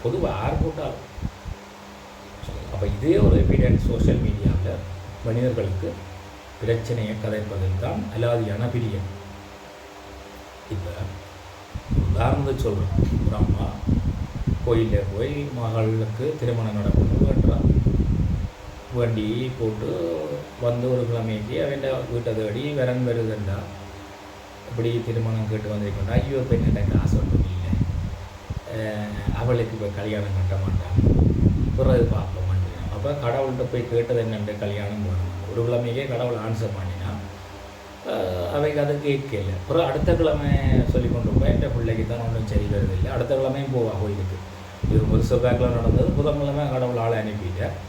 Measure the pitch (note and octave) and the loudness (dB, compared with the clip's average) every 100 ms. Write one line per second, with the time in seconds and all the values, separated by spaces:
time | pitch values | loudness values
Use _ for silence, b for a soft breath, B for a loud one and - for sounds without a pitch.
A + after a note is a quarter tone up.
0 | A#2 A#2+ - - - - D#3+ - C#3 A#2 | -2 0 0 0 0 0 0 -2 -6 -6
1 | - - - - - - - - - - | -12 -8 -8 -8 -14 -12 -14 -18 -18 -18
2 | - - - - - - - F#2 F#2+ G2+ | -18 -18 -18 -14 -12 -10 -8 -4 -2 0
3 | C3+ G3 - - - - G3+ - - - | 2 6 6 6 6 6 6 4 4 2
4 | - - - - G2 - - F#2 - - | 4 4 2 2 2 2 0 -4 -8 -12
5 | - - A#2+ A2+ B2 A2 F#2+ F#2 - - | -12 -8 -4 0 0 0 -2 -2 -4 -8
6 | - - - - - - A2+ A#2 - A#2 | -12 -16 -16 -18 -18 -8 -2 -2 0 -4
7 | G#2+ G#2+ A2 G#2+ G#2+ G2 F#2 F#2 B2+ G#3 | -2 -4 -2 -4 -4 -2 -2 0 -2 -4
8 | - A2+ A#2+ A#2 G#2+ G#2 B2 A#2+ A2+ G2 | -4 -2 0 2 0 -2 -2 -2 -2 -4
9 | F#2 - - - - - - - - - | -6 -10 -14 -16 -16 -18 -18 -18 -18 -18
10 | - - - - - - - G2+ F2+ E2+ | -18 -18 -16 -18 -18 -18 -10 -8 -8 -8
11 | G#2 - - - - - - - - - | -8 -10 -14 -18 -18 -18 -12 -12 0 2
12 | - F2+ A#2+ C#3+ C#3 C3 A#2 G2+ F#2 - | 4 2 2 2 0 0 0 0 0 2
13 | - - - - - - - - - - | 4 2 0 2 2 2 0 -4 2 2
14 | - - - - - - - A2+ A2 G2+ | 2 -2 -4 -4 -2 0 2 2 4 2
15 | G2 G2+ C3 D3 C#3+ B2+ A2+ A2+ A2 A2 | 0 -2 -2 -2 -4 -4 -2 0 2 2
16 | A2 - C3+ D#3 B2 A#2 A2 G#2 G2 - | 0 -2 -2 0 0 0 0 0 2 4
17 | - - - - - - - - - - | 4 4 4 6 4 4 4 4 4 2
18 | - - - - - - - - - A#2+ | 2 2 2 0 -2 -8 -16 -16 -8 0
19 | A#2 A2 G#2+ A#2 B2+ B2 A2+ G#2 C3+ F3 | 2 2 0 -2 -2 -2 -2 -2 -4 -2
20 | E3 D#3+ D#3 - - - A#2+ A#2+ B2 B2 | -2 -2 -4 -8 -10 -2 0 0 2 0
21 | A2+ A#2 A2 G#2+ G#2+ B2 - C#3 C3+ C3 | 0 0 0 -2 -4 -2 -2 -2 -2 -2
22 | B2 A#2+ A#2 A2 G#2+ A2 D3 D3 B2 B2 | -2 -4 -2 -2 -2 -2 -2 0 0 2
23 | B2 A#2 A2 G#2+ G2 F#2+ F#2+ - - - | 0 0 0 -2 -2 -4 -6 -12 -14 -14
24 | - - - - - - - A#2 A#2 A#2 | -16 -18 -18 -18 -18 -18 -10 -2 0 0
25 | A#2 A2+ A2+ A2 G#2+ A2 G#2 G#2 G#2 G2 | -2 -2 0 0 -2 -2 -2 -4 -2 -2
26 | G2+ A#2 - C#3 B2+ A#2+ - - - - | 0 2 2 -2 2 2 4 2 4 2
27 | - - - - - - - - - - | 4 2 2 2 2 0 0 0 0 0
28 | - - - - - - - A#2 A2 G#2+ | -4 -6 -12 -14 -10 -10 -6 -6 -4 -4
29 | G#2 G2+ G2+ - A#2 A#2+ G#2+ A2 G#2 F#2+ | -6 -4 -2 0 2 2 2 -2 -4 -4
30 | G#2 G#2+ G2+ - - F#2+ - - - - | -2 -2 0 2 2 2 2 0 2 4
31 | - - - - - - - - C3 B2+ | 6 6 4 6 4 4 2 2 4 6
32 | A2+ - - - - - - - - - | 4 2 -2 -2 0 0 -2 -4 -6 -4
33 | C#3 C#3+ B2+ C3 C3+ B2 - B2+ A2 A#2 | -2 -2 -2 0 0 -2 -2 -2 0 0
34 | A#2 B2 A2 G#2+ G#2 G#2 G#2 G#2 G2+ G#2 | 2 0 0 -2 -4 -4 -4 -2 -4 -2
35 | G2+ F#2 - - - - A#2 A#2+ A#2+ A#2+ | -2 0 -2 -4 -6 -2 0 0 0 -2
36 | C3+ A#2+ B2 A2+ A2 G#2 G#2+ F#2+ F#2 F2 | -2 -2 -2 -2 -4 -2 -4 -4 -6 -4
37 | F2+ - - - - - - - - - | -6 -6 -8 -12 -14 -16 -16 -16 -18 -14
38 | - - F#2 F2+ - C#3+ D3+ D3 C#3+ C#3+ | -6 -4 -2 -2 -2 0 0 2 0 0
39 | D3 C3+ - G#2 F#2 - - D#3 E3+ E3+ | 0 -2 -2 -4 -2 -4 0 2 2 2
40 | - E3 D#3+ D3 C#3+ C3+ C3 C3 B2+ C3 | 2 4 4 2 2 4 4 4 4 4
41 | B2 A#2+ - - - - C3+ A#2+ A2+ A2 | 2 2 2 4 4 4 2 0 0 0
42 | A2 A#2 A#2 A2+ G#2+ G#2+ G#2 G2+ F#2+ - | 0 -2 -2 -2 0 0 2 2 2 2
43 | - A#2 A#2+ C3+ C3 C3+ C3+ C3 A2 G2 | 0 0 0 2 2 0 0 2 0 0
44 | G#2 F#2+ F#2 F#2 - - - - - - | -2 -2 -2 -4 -8 -14 -14 -4 2 4
45 | - - - A#2+ B2 B2 B2 A#2+ - - | 6 4 4 4 4 4 4 4 4 4
46 | - - D3 D3 C#3+ C#3+ C#3+ B2+ B2 A#2+ | 4 4 2 2 0 0 0 0 0 0
47 | A#2 A2+ G#2+ G2+ F#2+ F2+ F2 - | 0 0 0 -4 -4 -2 -4 -4